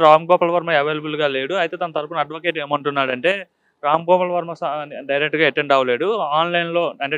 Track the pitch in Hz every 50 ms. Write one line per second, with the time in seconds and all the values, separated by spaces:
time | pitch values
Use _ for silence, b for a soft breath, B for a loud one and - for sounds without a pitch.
0 | 165 151 156 160 165 165 180 175 175 170 170 175 165 170 160 143 143 151 156 151
1 | 151 156 151 147 151 143 135 131 135 139 185 196 170 165 180 170 175 170 156 156
2 | 151 151 170 156 147 147 156 160 165 170 165 160 143 143 147 143 139 147 143 139
3 | 135 131 127 127 143 175 196 196 180 - _ _ _ _ _ _ - 143 156 165
4 | 170 170 185 180 185 180 175 175 165 170 160 - 170 147 147 151 147 147 127 117
5 | 139 139 139 143 151 147 151 151 160 143 127 156 147 143 139 135 131 127 123 120
6 | 165 196 226 202 165 143 147 156 165 175 175 170 170 170 170 175 170 139 - -
7 | 139 139 151